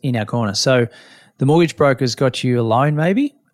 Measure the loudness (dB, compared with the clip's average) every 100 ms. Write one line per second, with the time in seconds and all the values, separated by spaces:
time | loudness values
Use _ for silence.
0 | -4 -4 -4 -4 -4 -2 0 2 0 -6
1 | -20 -20 _ -4 0 2 2 2 0 2
2 | -2 -2 -2 -2 -2 0 0 2 2 0
3 | 0 0 -2 _ _